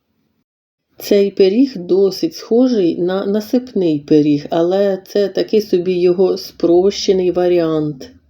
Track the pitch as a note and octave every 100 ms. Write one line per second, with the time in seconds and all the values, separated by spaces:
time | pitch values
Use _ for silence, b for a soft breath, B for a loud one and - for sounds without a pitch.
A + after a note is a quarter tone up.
0 | _ _ _ _ _ _ _ _ _ -
1 | - G3+ G3+ G3 F#3+ G#3+ C#4 F#3+ F3 F3+
2 | G3 F#3+ E3 - - A3+ B3+ A#3 F3 -
3 | F3+ F#3+ G3+ G#3 G#3 B3+ B3+ G#3 F3 D3+
4 | D3 D3+ D3 D3 C#3+ E3+ E3+ F#3+ G3+ F#3+
5 | - G3+ G3 F#3+ F3+ G#3+ G#3 F#3 F3 F3
6 | F3+ F3 F#3 F#3 - - E3+ E3+ F#3+ G3+
7 | - F#3+ F3+ F3 F3+ F3 E3 D#3 D3+ D3
8 | - - _